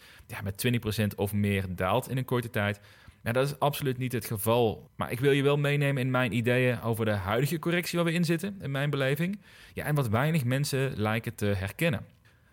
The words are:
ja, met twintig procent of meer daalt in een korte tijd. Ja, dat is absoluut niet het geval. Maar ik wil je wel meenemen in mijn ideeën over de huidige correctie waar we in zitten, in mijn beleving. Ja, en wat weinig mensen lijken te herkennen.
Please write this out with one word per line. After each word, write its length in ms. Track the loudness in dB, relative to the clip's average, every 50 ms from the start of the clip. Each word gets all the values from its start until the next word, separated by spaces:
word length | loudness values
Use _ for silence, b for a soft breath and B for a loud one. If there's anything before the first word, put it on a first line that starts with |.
| B B B B B
ja, 140 | -14 -12 -8
met 140 | -8 -8 -6
twintig 240 | -2 0 0 0 0
procent 340 | 0 -2 0 0 0 0 0
of 180 | 0 -2 0
meer 320 | 0 0 2 2 2 0 -2 -4
daalt 400 | -2 -2 0 2 2 0 0 -2
in 80 | -4
een 80 | -6 -2
korte 260 | -2 -2 -2 -2 -2
tijd. 300 | -2 0 0 0 -2 -4 B B B B B B B B
Ja, 100 | -6 -2
dat 140 | 0 2 0
is 120 | 0 0 0
absoluut 400 | 0 0 0 0 -2 -2 -2 -2
niet 140 | -4 -4
het 120 | -4 -4 -4
geval. 680 | -4 -6 -2 2 2 4 4 4 2 2 -2 -8 -16 _
Maar 140 | -8 -6 -4
ik 100 | -4 0
wil 120 | 2 4
je 100 | 4 4
wel 140 | 4 4 2 4
meenemen 440 | 2 2 2 2 2 2 0 0
in 80 | 0 0
mijn 220 | 2 2 2 2
ideeën 480 | 0 0 2 2 2 4 4 2 2 0
over 220 | -2 -2 -2 0 0
de 60 | 0
huidige 480 | 0 0 0 0 2 2 2 0 -2 -2
correctie 380 | -2 0 0 0 -2 -2 -2 0
waar 80 | 0
we 60 | 2
in 120 | 2 2 2
zitten, 320 | 2 0 0 -2 -6 -8 -8
in 100 | -6 -4
mijn 200 | -4 -2 -2 0
beleving. 500 | 0 0 2 0 2 0 0 -2 -4 -8 B B B B B B B
Ja, 100 | -6 -2
en 100 | 0 0
wat 140 | 0 2 2
weinig 360 | 2 2 2 2 0 0 0
mensen 480 | 0 0 0 0 0 0 0 -2 -2 -2
lijken 380 | -2 0 0 0 -2 -4 -6 -6
te 100 | -2 0
herkennen. 640 | 0 0 0 -2 -6 -4 -2 -2 0 0 -2 -6 -12 -20 _ b b b b b b